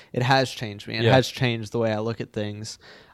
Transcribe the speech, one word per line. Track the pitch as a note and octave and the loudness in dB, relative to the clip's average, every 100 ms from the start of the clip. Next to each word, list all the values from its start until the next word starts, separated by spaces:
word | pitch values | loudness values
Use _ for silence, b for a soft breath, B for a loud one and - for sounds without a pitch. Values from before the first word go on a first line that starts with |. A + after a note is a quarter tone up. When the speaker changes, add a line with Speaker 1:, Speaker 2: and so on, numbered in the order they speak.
| B | B
Speaker 1:
it | B2 | -2
has | A#2+ C3+ B2+ | 4 4 2
changed | - A2+ G2+ - | -4 -10 -10 -8
me. | A2+ | 2
It | |
Speaker 2:
Yeah. | A#2 | 6
Speaker 1:
has | C3 A#2+ | 6 4
changed | - B2 A#2 G#2+ | -2 -2 -2 -4
the | A#2+ | -2
way | A2+ | 0
I | G#2+ | 0
look | A2+ A2+ | -4 -6
at | A#2+ | -8
things. | G#2+ G#2 G#2 A2 - b b b | -6 -6 -8 -12 -14 b b b